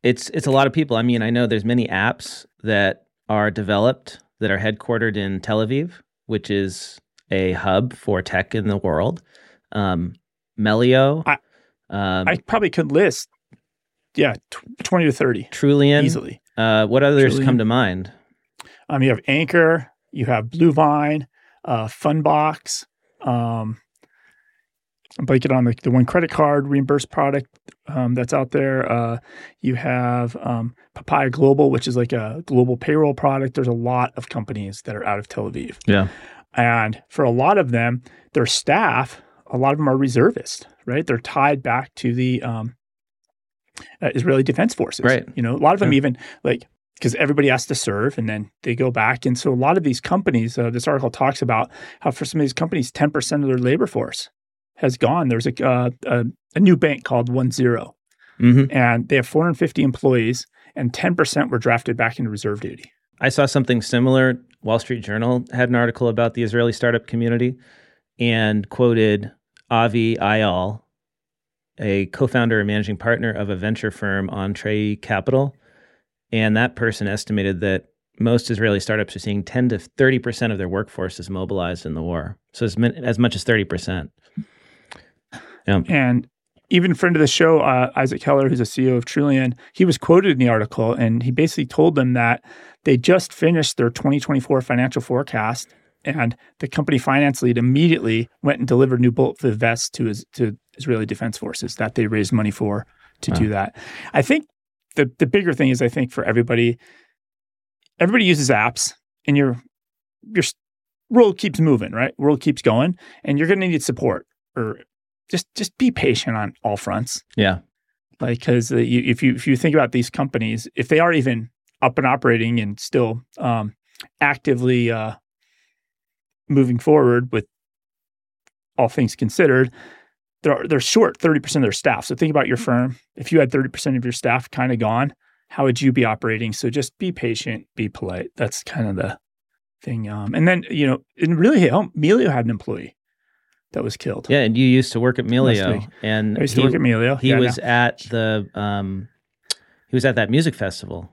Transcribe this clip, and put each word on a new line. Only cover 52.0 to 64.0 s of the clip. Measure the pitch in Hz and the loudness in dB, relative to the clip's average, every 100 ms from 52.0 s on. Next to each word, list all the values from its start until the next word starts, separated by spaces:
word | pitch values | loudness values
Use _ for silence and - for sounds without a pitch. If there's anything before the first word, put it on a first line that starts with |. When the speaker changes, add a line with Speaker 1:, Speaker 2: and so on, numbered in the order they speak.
Speaker 2:
how | 151 | -6
for | 131 | -4
some | 147 160 | -6 -2
of | |
these | 139 | -2
companies, | - 165 175 123 | -2 -2 -2 -4
ten | - 147 | -2 -2
percent | 151 - 147 | 0 -2 -2
of | 139 | 0
their | 127 | 0
labor | 123 165 214 | 0 0 -2
force | - 117 - - _ _ _ _ _ | -4 -6 -10 -14 _ _ _ _ _
has | 135 127 | -2 0
gone. | 123 165 135 | 0 2 0
There's | 113 127 | 0 -2
a, | 123 | -2
uh, | 127 123 123 123 - | 0 2 0 -4 -4
a, | 123 117 - _ | -2 -2 -6 _
a | 160 | 4
new | 190 | 6
bank | 156 156 143 | 6 2 -2
called | - 123 120 | -2 -2 0
One | 123 127 | 0 -2
Zero, | 117 127 117 - _ _ _ _ - | 0 0 0 -6 _ _ _ _ 2
Speaker 1:
Mm-hmm. | 120 131 135 | 6 6 4
Speaker 2:
and | 139 120 117 - | 2 2 2 2
they | 139 | 0
have | 123 | 2
four | 151 | 0
hundred | 170 151 | 0 0
fifty | 165 - | -2 0
employees, | 135 120 135 127 113 127 - _ _ | -2 2 2 2 0 -4 -10 _ _
and | - 123 | -6 -6
ten | - 180 | -2 -2
percent | 175 147 147 127 | 0 -2 -2 -2
were | 120 | -2
drafted | 120 117 - 117 | 0 0 -2 -2
back | 113 - | -4 -4
into | 117 | -8
reserve | 104 104 104 | -6 -6 -6
duty. | - - - _ _ _ | -8 -14 -20 _ _ _
Speaker 1:
I | 131 | -2
saw | 139 | 2
something | 139 143 123 120 | 2 0 0 -2
similar. | - 120 | 0 0